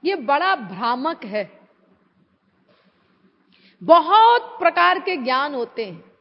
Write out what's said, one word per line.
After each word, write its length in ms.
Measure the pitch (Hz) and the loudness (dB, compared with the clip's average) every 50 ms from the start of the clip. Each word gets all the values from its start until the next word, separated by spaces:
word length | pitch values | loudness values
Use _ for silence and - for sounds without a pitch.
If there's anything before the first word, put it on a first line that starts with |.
| - | -2
ये 100 | 320 392 | -4 -4
बड़ा 420 | 349 247 214 277 294 339 381 392 | -4 -2 -2 -2 0 0 0 -2
भ्रामक 680 | 320 233 180 185 180 233 233 247 247 262 320 339 - - | -2 -4 -12 -12 -6 -4 -4 -4 -4 -4 -6 -6 -8 -12
है। 360 | 208 196 214 196 165 - - _ _ _ _ _ _ _ _ _ _ _ _ _ _ _ _ _ _ _ _ _ _ _ _ _ 185 _ _ _ _ _ _ _ _ _ _ _ _ _ _ _ _ _ _ 180 | -10 -8 -8 -8 -8 -14 -20 _ _ _ _ _ _ _ _ _ _ _ _ _ _ _ _ _ _ _ _ _ _ _ _ _ _ _ _ _ _ _ _ _ _ _ _ _ _ _ _ _ _ _ _ 4
बहुत 600 | 175 320 339 311 320 381 440 440 466 480 480 - | 6 6 6 6 4 4 6 6 6 4 4 0
प्रकार 560 | - - - 359 339 339 349 349 349 370 381 | -4 -12 -2 -2 0 2 2 2 2 2 0
के 180 | - - 370 | -2 -6 -6
ज्ञान 380 | 311 247 240 254 262 277 294 285 | -6 -4 -4 -2 -2 -2 -4 -6
होते 320 | 254 233 226 - 240 226 | -8 -8 -8 -8 -12 -10
हैं 180 | 196 170 160 - _ _ _ | -10 -12 -18 -20 _ _ _